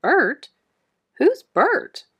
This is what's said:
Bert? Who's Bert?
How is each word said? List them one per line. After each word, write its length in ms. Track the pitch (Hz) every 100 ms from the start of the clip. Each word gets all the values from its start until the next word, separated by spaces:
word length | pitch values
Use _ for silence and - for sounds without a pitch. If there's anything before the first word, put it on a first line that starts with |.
Bert? 480 | - 370 208 285 - _ _ _ _ _ _ _
Who's 240 | 320 508
Bert? 640 | - - 392 440 - - -